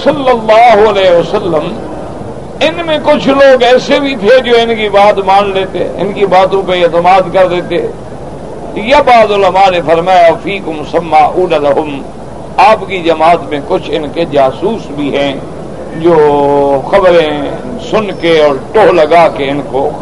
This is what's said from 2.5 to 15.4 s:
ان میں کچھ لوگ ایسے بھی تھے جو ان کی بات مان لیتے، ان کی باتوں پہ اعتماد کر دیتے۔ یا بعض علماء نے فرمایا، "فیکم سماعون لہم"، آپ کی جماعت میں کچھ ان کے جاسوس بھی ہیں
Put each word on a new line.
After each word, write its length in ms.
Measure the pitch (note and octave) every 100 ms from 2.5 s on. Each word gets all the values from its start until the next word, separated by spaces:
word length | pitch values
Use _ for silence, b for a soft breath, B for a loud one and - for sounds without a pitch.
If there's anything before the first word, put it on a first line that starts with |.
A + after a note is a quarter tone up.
| -
ان 260 | D4 E4+ E4
میں 120 | D4+
کچھ 240 | - D4 F3+
لوگ 340 | C#4 C#4 B3+
ایسے 380 | A#3 B3+ - -
بھی 140 | C#4 C4
تھے 200 | G3+ B3+
جو 120 | A#3 A#3
ان 120 | A#3 A3
کی 120 | G#3+
بات 300 | G3 G3+ G3+
مان 320 | F#3+ G3 G3+
لیتے، 340 | F#3+ F#3+ F3+ - D#3+
ان 160 | G3
کی 140 | G3+ G3
باتوں 360 | F3+ F#3+ G3 F3+
پہ 160 | F3+
اعتماد 520 | E3+ E3 F3 F#3+ F3+
کر 120 | F#3 F3+
دیتے۔ 380 | F3 - E3+ - - - - - - - - -
یا 260 | - G#3+ C#4+
بعض 300 | C#4 A#3 G#3+
علماء 380 | G3+ F#3 F#3 G3
نے 100 | F3 D3+
فرمایا، 420 | E3 F3+ F#3 E3+ D#3
"فیکم 400 | D#3 G3 D#3+ D#3 C3+
سماعون 720 | D3+ E3 D#3 D3 D3+ F3+ D#3
لہم"، 400 | C#3+ C#3 D3+ C#3 - - - - - -
آپ 220 | F#3+ F#3 F#3+
کی 140 | F#3+
جماعت 400 | E3 D#3 D#3+ E3+ D3
میں 120 | D3 C#3
کچھ 220 | F3+ D3
ان 140 | D#3+ D3
کے 100 | E3
جاسوس 640 | E3+ C#3 C3 - F#3+ G#3+ -
بھی 260 | C#3+ C#3+ C#3
ہیں 160 | C#3+ C3+